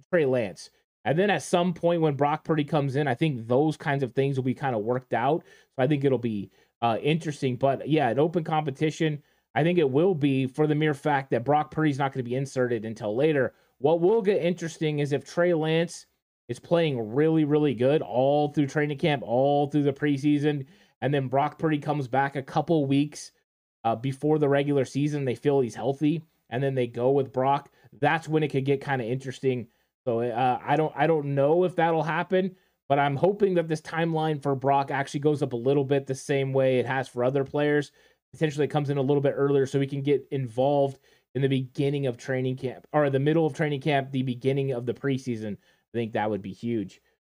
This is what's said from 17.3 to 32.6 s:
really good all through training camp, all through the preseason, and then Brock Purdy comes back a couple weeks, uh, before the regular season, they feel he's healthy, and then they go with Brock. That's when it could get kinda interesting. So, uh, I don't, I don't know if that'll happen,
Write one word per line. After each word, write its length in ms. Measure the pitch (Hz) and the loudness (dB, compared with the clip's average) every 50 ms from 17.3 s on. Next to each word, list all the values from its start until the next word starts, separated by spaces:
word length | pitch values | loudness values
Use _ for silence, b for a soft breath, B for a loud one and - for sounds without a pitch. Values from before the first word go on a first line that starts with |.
| 160 160 151 | 4 2 4
really 300 | 143 147 151 151 147 120 | 4 4 4 2 2 2
good 280 | 107 123 135 147 160 | 2 2 2 2 2
all 460 | 107 - 107 123 131 139 147 147 147 143 | 0 -2 0 2 2 4 4 2 2 0
through 200 | - 160 143 135 | 0 0 0 0
training 300 | - 156 147 147 147 135 | 0 -2 -2 -2 -2 -2
camp, 240 | - - 147 110 104 | 0 0 0 -2 -2
all 400 | 92 117 127 135 143 143 143 147 | 0 0 2 4 4 4 2 2
through 160 | 139 151 151 | 2 0 0
the 100 | 143 143 | 0 0
preseason, 720 | 135 - 151 151 143 131 139 147 147 143 147 151 147 143 135 b b b b b b _ | 0 0 0 0 0 2 2 2 2 2 2 0 -2 -2 -6 b b b b b b _
and 120 | 123 131 | -2 0
then 160 | 143 139 135 120 | 0 0 0 0
Brock 300 | 127 139 147 147 - - | 0 0 0 0 -2 -4
Purdy 200 | 165 160 156 143 | -2 -2 -2 -2
comes 280 | 139 147 143 147 135 | -2 -2 -4 -4 -4
back 300 | 117 127 131 139 143 - | -2 0 0 0 0 -4
a 60 | 143 | -8
couple 440 | 131 - - 160 143 - 170 156 139 | -10 -4 -4 -4 0 2 0 0 2
weeks, 460 | 135 139 139 147 147 - - - - _ _ _ _ _ _ _ _ _ _ | 2 2 2 2 0 -4 -12 -18 -20 _ _ _ _ _ _ _ _ _ _
uh, 140 | - 117 113 | -4 -4 -2
before 420 | 113 120 135 135 - - 151 156 151 | -2 -4 -6 -6 -2 0 0 2 2
the 100 | 147 139 | 4 4
regular 360 | 139 143 143 147 143 139 127 | 4 2 2 2 2 2 0
season, 400 | - - 139 143 151 147 147 139 | 0 0 -2 -2 0 -2 -2 -4
they 100 | 127 113 | -4 -4
feel 260 | - - 143 139 139 | -2 0 2 2 2
he's 140 | 127 113 - | 2 0 -4
healthy, 480 | - 107 131 139 - 156 147 160 160 - _ _ _ _ _ | -4 -4 -4 -2 0 0 0 0 0 -4 _ _ _ _ _
and 140 | - 143 | -4 -4
then 120 | 139 139 135 | -2 0 0
they 120 | 131 123 | 0 -2
go 240 | 117 117 117 120 131 | -2 -2 0 2 2
with 220 | 139 143 127 117 | 2 2 0 0
Brock. 380 | - 127 131 135 139 139 - b b b b b - 101 | -2 0 0 2 0 0 -2 b b b b b -6 -2
That's 280 | 143 143 160 156 - 151 | 0 0 0 0 -2 -2
when 140 | 156 156 | 0 0
it 60 | 156 143 | 0 0
could 160 | - 135 131 | 0 0 0
get 180 | 139 139 135 | 0 0 0
kinda 220 | - 147 139 131 117 | 0 -2 -4 -2 -2
interesting. 640 | 107 131 131 135 131 117 - - 131 127 123 104 - _ _ _ _ _ _ _ | -4 -4 -6 -6 -10 -10 -4 -2 -2 -2 -2 -4 -10 _ _ _ _ _ _ _
So, 140 | 131 113 113 | -2 -2 -2
uh, 380 | 120 123 113 117 131 127 123 - | -2 -2 -2 0 0 0 0 0
I 140 | - 117 143 | 0 0 0
don't, 160 | 156 156 156 - | 0 0 0 0
I 100 | 123 151 | 0 2
don't 280 | 160 165 151 143 143 139 | 2 2 0 0 -2 0
know 300 | 139 139 143 160 180 185 | 2 2 4 4 4 2
if 120 | 175 - | 2 0
that'll 260 | - 165 170 165 160 | 0 0 2 2 0
happen, 540 | 147 160 156 170 175 - 185 185 190 190 185 b | 0 -2 -2 -4 -2 0 0 0 0 -2 -6 b